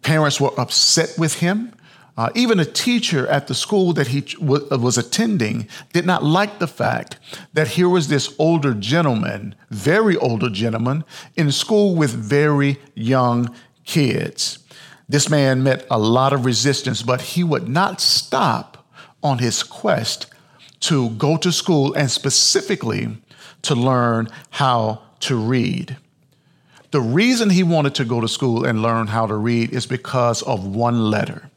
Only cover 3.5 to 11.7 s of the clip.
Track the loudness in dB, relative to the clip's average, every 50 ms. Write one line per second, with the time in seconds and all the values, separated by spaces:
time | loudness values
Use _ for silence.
3.5 | -6 -6 -4 0 2 2 2 2 2 0 0 0 0 -4 -4 -6 -10 -6 0 0
4.5 | 0 0 0 -2 -2 0 0 0 0 0 -2 -2 -2 -2 0 0 0 0 0 -2
5.5 | -2 -6 -8 -10 -14 -20 -20 _ _ -2 0 2 0 2 2 2 2 2 2 0
6.5 | -4 -6 -8 -8 -4 -4 -2 -2 -2 -4 -6 -10 -16 -20 _ -20 -20 -20 -20 _
7.5 | _ 0 0 0 2 2 2 4 4 2 2 2 0 0 0 -4 -4 0 2 2
8.5 | 2 2 2 0 -2 -2 -2 0 0 2 2 2 0 0 -2 -4 -6 -8 -10 -12
9.5 | -14 _ -16 _ -12 -4 0 2 2 4 4 4 2 2 2 0 0 0 -2 -2
10.5 | -2 -2 -2 -2 -2 -2 -2 -2 -2 -2 -4 _ -14 -20 -20 -12 _ 0 0 0
11.5 | 0 -2 -2 0